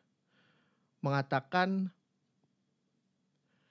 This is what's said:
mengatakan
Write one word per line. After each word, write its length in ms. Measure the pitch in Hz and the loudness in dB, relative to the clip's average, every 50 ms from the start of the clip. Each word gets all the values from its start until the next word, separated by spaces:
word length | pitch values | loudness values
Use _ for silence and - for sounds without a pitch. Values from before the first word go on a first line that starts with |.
| _ _ _ _ _ _ _ _ _ _ _ _ _ _ _ _ _ _ _ _ | _ _ _ _ _ _ _ _ _ _ _ _ _ _ _ _ _ _ _ _
mengatakan 880 | - 139 139 139 135 - 147 135 - - - 180 185 190 190 190 190 180 - _ _ _ _ _ _ _ _ _ _ _ _ _ _ _ _ _ _ _ _ _ _ _ _ _ _ _ _ _ _ _ _ _ _ _ | -4 -2 0 0 0 0 -2 -2 -2 -2 0 0 0 2 0 -2 -2 -4 -8 _ _ _ _ _ _ _ _ _ _ _ _ _ _ _ _ _ _ _ _ _ _ _ _ _ _ _ _ _ _ _ _ _ _ _